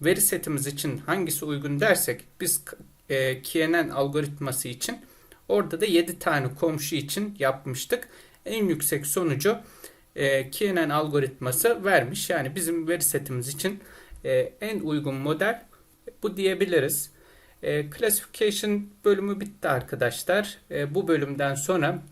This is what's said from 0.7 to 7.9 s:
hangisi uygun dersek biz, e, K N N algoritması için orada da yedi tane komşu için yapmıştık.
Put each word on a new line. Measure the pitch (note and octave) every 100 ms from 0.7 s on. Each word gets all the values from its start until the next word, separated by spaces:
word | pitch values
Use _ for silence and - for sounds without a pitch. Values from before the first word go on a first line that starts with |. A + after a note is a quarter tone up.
| C#3+ C#3+ A#2+
hangisi | - F#3+ D#3 -
uygun | D3+ C#3+ C#3+ C#3+
dersek | G#3+ F3+ - A#2+ - -
biz, | F3+ - - - - _ -
e, | C3+ C3 B2+
K | - E3 D#3+
N | E3+ D#3
N |
algoritması | C3+ C#3 D3 C#3+ - C#3 B2+ B2+
için | - - B3 - - - - -
orada | G3+ E3 E3+
da | G#3+
yedi | E3+ E3+ -
tane | F3 D3 C3
komşu | - E3 D3+ - D3+
için | C#3+ G3 G#3 -
yapmıştık. | C3+ C3+ C#3+ B2+ -